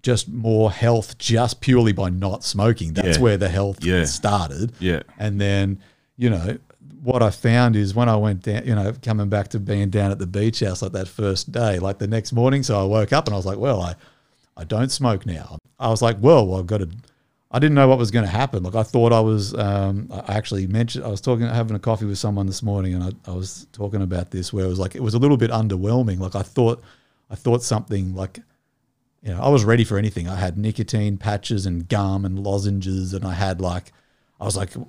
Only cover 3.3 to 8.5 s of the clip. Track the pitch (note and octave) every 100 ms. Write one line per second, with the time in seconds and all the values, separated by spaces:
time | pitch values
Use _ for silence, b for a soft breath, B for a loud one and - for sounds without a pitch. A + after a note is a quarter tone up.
3.3 | G2+ F#2+ F#2 G2 F#2+ F2 F#2 D#2+ - G#2+
4.3 | G2+ D#2 C#2 A#2 - F#2 E2 - - G#2+
5.3 | G2+ G2 G2 G2 G2 b b b - A#2+
6.3 | F#2+ F2 - _ _ C#3+ - B2 B2+ A2
7.3 | - A#2 A#2+ B2 A2 G2 G#2+ A#2+ G#2+ G#2+
8.3 | F#2 G#2+